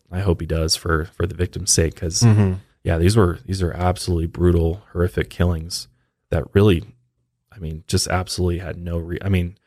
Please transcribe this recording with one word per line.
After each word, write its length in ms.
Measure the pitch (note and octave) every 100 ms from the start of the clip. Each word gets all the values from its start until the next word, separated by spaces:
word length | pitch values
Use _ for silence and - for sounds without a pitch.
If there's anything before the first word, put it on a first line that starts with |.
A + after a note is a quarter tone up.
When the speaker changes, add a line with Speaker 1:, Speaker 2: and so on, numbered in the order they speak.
| -
Speaker 1:
I 80 | F2+
hope 200 | G2 E2
he 60 | D#2
does 280 | D#2+ D#2+ -
for, 300 | - D#2+ D#2
for 140 | - F2+
the 80 |
victim's 360 | E2 F2+ F2+ G2
sake, 240 | - D#2+ -
'cause 240 | F2 E2
Speaker 2:
Mm-hmm. 340 | A#2 G#2+ F#2+ F#2 - _
Speaker 1:
yeah, 120 | - E2
these 180 | F2 A2
were, 240 | F2+ D#2+
these 180 | - F#2+
are 100 | F2
absolutely 540 | D2 F2+ F#2 - E2+ E2
brutal, 540 | - F2 E2+ E2 G2 -
horrific 360 | F2 F2 - -
killings 600 | - F2 E2 E2+ - - _ _ _ -
that 140 | E2+ C2
really, 300 | G2 G#2+ E2+ - - _ _ _ _ _
I 40 | -
mean, 240 | D#2+ D#2+ -
just 180 | F#2 -
absolutely 500 | F2+ F#2 - F2+ F2
had 160 | F#2 F2
no 180 | F2 E2+
re-, 200 | E2 E2+
I 60 | G2
mean, 280 | F#2+ F2 -